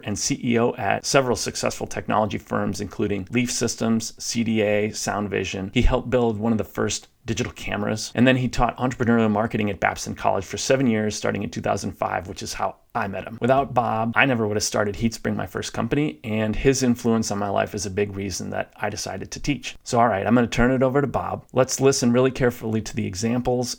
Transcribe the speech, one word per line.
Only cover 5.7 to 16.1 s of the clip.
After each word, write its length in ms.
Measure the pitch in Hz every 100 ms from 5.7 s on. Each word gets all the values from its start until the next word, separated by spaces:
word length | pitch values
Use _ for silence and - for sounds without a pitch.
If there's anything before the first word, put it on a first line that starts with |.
He 80 | 120
helped 300 | 113 127 123
build 260 | 123 120 104
one 140 | 113
of 80 | 110
the 40 | 101
first 420 | - 110 - - _ -
digital 260 | 113 110
cameras. 580 | - - 101 104 110 - -
And 120 | 127
then 100 | 127
he 100 | 127
taught 280 | - 120 -
entrepreneurial 520 | 127 117 117 117 110
marketing 400 | 107 113 113 104
at 100 | 101
Babson 360 | 104 95 - 104
College 300 | 104 101 95
for 120 | 101
seven 300 | - 135 135
years, 280 | 110 107 104
starting 280 | 110 107
in 60 | 104
two 120 | -
thousand 320 | 107 104 104
five, 340 | 98 104 98 92
which 140 | 98
is 100 | 107
how 220 | - 101 - _ 120
I 120 | 104
met 180 | 98 -
him. 120 | 110
Without 340 | 120 131 139
Bob, 400 | 127 113 110 113 117
I 100 | 139
never 220 | 117 107
would 100 | 107
have 60 |
started 320 | - 117 104 98
HeatSpring, 400 | 117 - 113 104
my 100 | 98
first 260 | 107 104
company, 480 | - 113 143 151